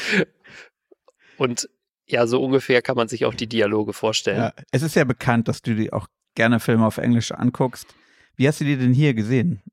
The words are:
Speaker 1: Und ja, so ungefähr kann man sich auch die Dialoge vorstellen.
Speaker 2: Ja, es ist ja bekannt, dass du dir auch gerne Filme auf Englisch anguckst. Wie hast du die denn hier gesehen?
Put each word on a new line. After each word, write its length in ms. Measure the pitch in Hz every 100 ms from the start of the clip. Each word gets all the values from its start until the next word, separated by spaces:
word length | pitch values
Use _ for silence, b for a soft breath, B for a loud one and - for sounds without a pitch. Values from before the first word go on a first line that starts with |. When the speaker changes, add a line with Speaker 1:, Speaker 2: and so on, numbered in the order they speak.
| B 208 - _ B B B _ _ _ _ _ _ -
Speaker 1:
Und 320 | 131 120 - _ _ _ -
ja, 200 | 123 120
so 160 | 127
ungefähr 400 | 135 135 - 123
kann 140 | - 127
man 120 | 113
sich 160 | 117
auch 100 | 123
die 120 | 117 117
Dialoge 440 | 113 104 107 104
vorstellen. 460 | 101 110 110 - 101
Speaker 2:
Ja, 140 | 117 - -
es 120 | 131
ist 120 | 156
ja 100 | 180
bekannt, 440 | 135 127 - 117 113
dass 120 | -
du 120 | -
dir 180 | 110 107
auch 140 | 98 95 _ _
gerne 260 | - 113 117
Filme 260 | - 113 110
auf 120 | -
Englisch 340 | 120 120 -
anguckst. 540 | - 123 120 131 - - b b b b -
Wie 100 | 131
hast 140 | 151
du 40 |
die 120 | 147 143
denn 160 | 127
hier 200 | 127 151
gesehen? 460 | 113 107 131 175 101 -